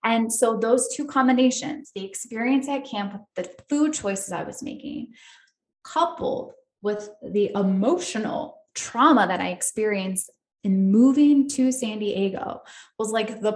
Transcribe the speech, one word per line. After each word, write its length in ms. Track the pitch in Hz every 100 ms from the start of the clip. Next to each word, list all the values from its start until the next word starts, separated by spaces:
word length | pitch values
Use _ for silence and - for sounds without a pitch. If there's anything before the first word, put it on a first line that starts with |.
And 280 | 220 226 220
so 260 | - 240 220
those 380 | 226 247 - -
two 100 | 294
combinations, 840 | 269 254 254 254 254 - - - -
the 100 | 190
experience 640 | - - 226 240 269 269
at 160 | 277 269
camp, 340 | 214 202 202 - -
the 140 | 180 - _
food 260 | 294 302
choices 380 | 311 202 196 -
I 120 | 170
was 180 | - -
making, 520 | - - - - - - - - _ _ _ _
coupled 720 | - 320 339 - 180 - - - _ _
with 260 | 202 208 - - -
the 240 | 196 202 196
emotional 1040 | 190 190 214 359 - 220 220 - - - _ -
trauma 500 | - - 285 269 190
that 140 | 185
I 80 | 180
experienced 800 | 180 - - 214 202 190 190 - _ _ _
in 280 | 208 190 190
moving 560 | 202 254 269 294 285 277
to 220 | - 262
San 280 | 254 226 214
Diego, 600 | 208 190 196 190 - - - - - _
was, 120 | 214
like, 300 | 220 220 -
the 120 | 208